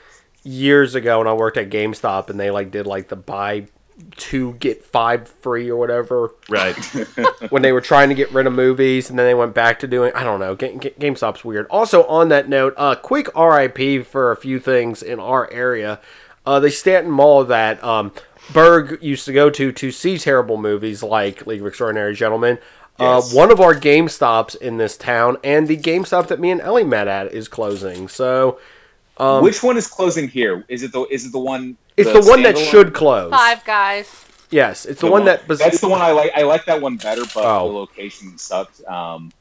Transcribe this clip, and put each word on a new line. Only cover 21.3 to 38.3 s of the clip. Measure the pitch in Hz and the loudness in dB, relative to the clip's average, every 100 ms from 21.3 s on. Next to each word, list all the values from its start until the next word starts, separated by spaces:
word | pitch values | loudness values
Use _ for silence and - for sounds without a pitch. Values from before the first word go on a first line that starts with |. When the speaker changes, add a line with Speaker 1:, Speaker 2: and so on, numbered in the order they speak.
| 98 - | -6 -10
Speaker 1:
League | 110 | -8
of | 101 | -8
Extraordinary | - 120 107 104 104 | -6 -6 -4 -4 -2
Gentlemen. | 113 110 120 120 - _ _ _ | -2 0 0 -2 -6 _ _ _
Uh, | 127 127 | 2 2
Speaker 3:
Yes. | 123 | 2
Speaker 1:
one | 123 180 | 4 6
of | 214 | 8
our | 180 151 | 6 4
GameStops | 143 147 160 - 131 113 113 - | 4 4 2 0 2 2 0 -6
in | 127 113 | -10 -4
this | 110 - | -4 -4
town, | - 117 120 131 | -4 0 0 0
and | 139 147 156 | 0 0 0
the | 156 | -2
GameStop | 156 170 180 180 175 | -2 -4 -2 -2 -2
that | 175 | -2
me | 175 | -2
and | 180 | -4
Ellie | - 240 | -2 0
met | 185 113 101 | 0 0 -2
at, | 98 98 | -4 -6
is | 113 110 | -10 -12
closing. | - 107 101 95 90 95 | -8 -6 -6 -8 -12 -14
So | - 127 131 131 123 - _ _ _ _ _ | -6 -2 0 0 -2 -14 _ _ _ _ _
um, | 135 135 | 0 0
Speaker 3:
Which | 170 208 | 0 -2
one | 247 240 | -2 -2
is | - | -4
closing | - 185 165 139 | -4 -4 -2 -6
here? | 131 113 92 - | -4 -4 -4 -8
Is | 123 | -12
it | 131 | -10
the, | 127 131 | -8 -8
is | 135 123 | -8 -8
it | |
the | 131 | -8
one, | 131 131 127 127 _ - | -8 -8 -10 -16 _ -2
Speaker 1:
It's | 208 | 4
Speaker 3:
the | 220 | 6
Speaker 1:
the | 202 | 8
one | 254 | 6
that | 247 151 | 6 2
Speaker 3:
standalone? | 156 | 4
Speaker 1:
should | 214 185 | 6 6
close. | 151 151 117 87 | 4 2 2 2
Speaker 4:
Five | 262 233 233 | 2 2 0
Guys. | - 208 196 202 208 - - _ _ | -2 -2 0 -2 -8 -20 -20 _ _
Speaker 1:
Yes, | 156 120 92 - | 0 2 -2 -12
it's | 139 | -4
the | 170 | 2
Speaker 3:
The | |
Speaker 1:
one | 196 | 4
Speaker 3:
one | 196 | 4
Speaker 1:
that | 170 156 | 2 0
bes- | 151 | 0
Speaker 3:
That's | 156 170 | 2 2
the | 196 | 0
one | 180 | 0
I | 170 | 2
like. | 151 151 147 | 2 0 0
I | |
like | 147 156 180 | 0 0 0
that | 160 | -4
one | 139 117 | -2 -6
better, | 107 113 120 | -6 -6 -6
but | 113 110 | -4 0
Speaker 1:
Oh. | 104 90 | 0 -2
Speaker 3:
the | |
location | 101 98 - 101 - 98 | -6 -12 -14 -18 -18 -20